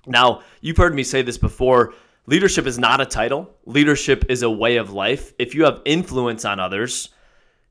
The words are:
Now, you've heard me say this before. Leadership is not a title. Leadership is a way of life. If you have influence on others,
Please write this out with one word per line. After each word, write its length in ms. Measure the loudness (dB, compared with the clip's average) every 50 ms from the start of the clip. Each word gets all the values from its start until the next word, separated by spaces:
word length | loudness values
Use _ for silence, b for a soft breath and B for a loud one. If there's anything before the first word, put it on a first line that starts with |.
| _
Now, 380 | 0 2 4 4 4 2 B B B B B
you've 180 | -10 -2 2 2
heard 180 | 2 2 2
me 80 | -2 -4
say 180 | -2 -2 -2
this 160 | -2 -2 -4 -4
before. 560 | -6 -6 -4 0 2 4 4 4 4 2 B B B B B B B
Leadership 400 | -2 0 2 2 2 0 0 -2
is 100 | -4 -2
not 240 | 0 2 2 2 2
a 60 | 0
title. 480 | -2 -2 -2 -2 0 -2 -4 -6 -10 _ _ _
Leadership 580 | -2 0 2 4 4 2 2 0 0 0 0 0 -2
is 140 | -2 0
a 80 | 0 -2
way 280 | 0 0 0 0 2 0
of 140 | -2 -4
life. 400 | -6 -4 -2 -2 -4 -4 -8 -10 _ -8
If 160 | -8 -4 0
you 80 | 2
have 180 | 2 2 2 0 -2
influence 600 | -2 -2 -2 -2 -4 -4 -2 -2 -2 -4 -4 -6
on 140 | -6 -4 -4
others, 520 | -4 -4 -4 -4 -4 -6 -6 -10 -10 -14 _ _ _ _ _ _ _ _ _ _ _ _